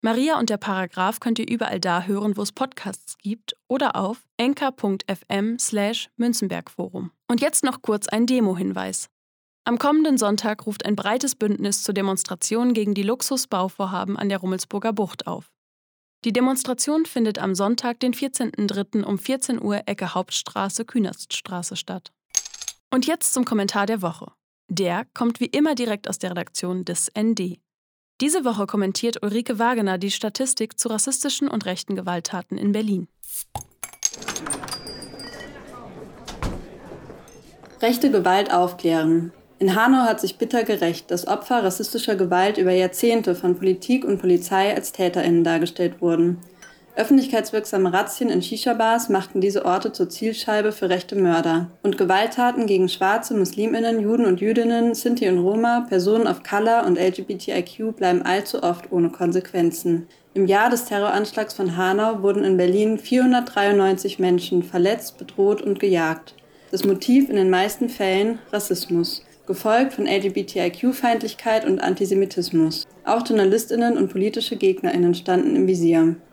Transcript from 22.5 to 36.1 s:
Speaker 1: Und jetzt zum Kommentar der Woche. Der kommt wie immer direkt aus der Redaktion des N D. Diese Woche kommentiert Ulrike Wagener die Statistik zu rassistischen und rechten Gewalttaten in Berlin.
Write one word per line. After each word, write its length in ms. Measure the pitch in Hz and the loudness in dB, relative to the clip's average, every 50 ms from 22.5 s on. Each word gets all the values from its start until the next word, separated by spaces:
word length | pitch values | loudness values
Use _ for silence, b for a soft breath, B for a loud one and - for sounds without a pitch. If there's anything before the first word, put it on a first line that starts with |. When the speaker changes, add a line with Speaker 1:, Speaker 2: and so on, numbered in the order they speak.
| - - - - - _ _ _ | -16 -14 -14 -14 -14 _ _ _
Speaker 1:
Und 160 | - 254 254 294 | -2 0 0 0
jetzt 260 | 320 349 - - - | -2 -2 -2 -2 0
zum 120 | 262 247 | 0 -2
Kommentar 400 | - 240 214 196 196 - 208 202 | 0 0 -2 -2 0 0 -2 0
der 160 | 202 226 220 | 0 -2 -2
Woche. 320 | 185 170 165 - - - _ _ _ _ _ _ _ _ | -2 -4 -6 -6 -16 -20 _ _ _ _ _ _ _ _
Der 380 | 185 170 190 175 170 185 240 _ _ | -4 -2 -2 0 -2 -2 -6 _ _
kommt 260 | - 247 233 233 - | -2 -2 -2 0 -2
wie 60 | 247 | -4
immer 300 | 233 - 262 294 311 294 | -2 0 0 2 2 0
direkt 340 | 233 247 226 214 202 _ - | 0 -2 -4 -4 -6 _ -8
aus 100 | 190 - | -8 -6
der 120 | - 185 | -6 -6
Redaktion 520 | 180 175 180 - _ - - 180 180 185 180 | -6 -6 -8 -8 _ -8 -6 -4 -4 -4 -4
des 240 | - 175 165 - - | -6 -6 -6 -6 -6
N 280 | _ 214 214 226 226 | _ -2 0 0 0
D. 260 | 208 190 180 175 - _ _ _ _ _ _ _ _ _ _ _ _ | 0 -2 -6 -6 -10 _ _ _ _ _ _ _ _ _ _ _ _
Diese 240 | 254 294 320 381 294 | -2 0 0 0 0
Woche 240 | 247 226 208 202 196 | 0 -2 -2 -4 -2
kommentiert 560 | - 208 196 190 190 - - 233 233 - - | -2 -2 -2 0 -2 -2 -2 -4 -4 -2 -4
Ulrike 360 | 208 202 226 240 - 254 202 | -2 -2 -2 -2 -2 -2 0
Wagener 380 | 233 240 254 233 214 196 185 185 | 2 2 2 2 0 0 -2 -2
die 140 | 180 202 | -2 -4
Statistik 680 | 196 - - 214 202 - 262 262 - - 226 220 - - | -4 -4 -6 -6 -4 -4 -2 -2 -2 -2 -4 -6 -4 -6
zu 120 | - 233 | -6 -4
rassistischen 580 | 220 214 - - 262 - - 285 - - 294 277 | -2 -2 -2 -2 -2 -2 -2 -4 -2 -2 -2 -2
und 180 | - 220 202 | -2 -4 -4
rechten 300 | 202 185 180 - - 202 | -4 -6 -6 -6 -6 -6
Gewalttaten 600 | 190 185 185 175 175 170 - - 180 175 _ - - | -6 -4 -4 -4 -6 -6 -8 -10 -10 -8 _ -8 -4
in 160 | - 202 202 | -2 0 0
Berlin. 340 | 208 220 214 202 185 175 - _ _ - - - - - _ _ - - _ _ _ - - - _ - - - - - - - - - - - - - - - - - - - - - - - - - - - - - - - - - - - - - - - - - - | 0 0 -2 -2 -4 -4 -8 _ _ -18 -14 -12 -12 -12 _ _ -14 -14 _ _ _ -18 -18 -16 _ -8 -8 -8 -8 -12 -10 -10 -10 -8 -8 -8 -8 -8 -10 -12 -12 -12 -14 -14 -16 -16 -18 -18 -18 -18 -16 -16 -16 -16 -16 -18 -18 -18 -18 -18 -18 -18 -18 -18 -18 -18 -18